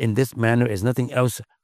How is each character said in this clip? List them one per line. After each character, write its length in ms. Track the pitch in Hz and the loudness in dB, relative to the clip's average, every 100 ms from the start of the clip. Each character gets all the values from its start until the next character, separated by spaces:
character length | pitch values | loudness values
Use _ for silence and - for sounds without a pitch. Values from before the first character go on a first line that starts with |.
in 140 | 117 107 | -2 0
this 180 | 135 | -2
manner 340 | - 113 120 120 | 0 2 2 2
is 100 | 98 | 0
nothing 260 | 113 127 123 | -2 -2 -2
else 280 | 127 127 - - _ | 0 0 -2 -12 _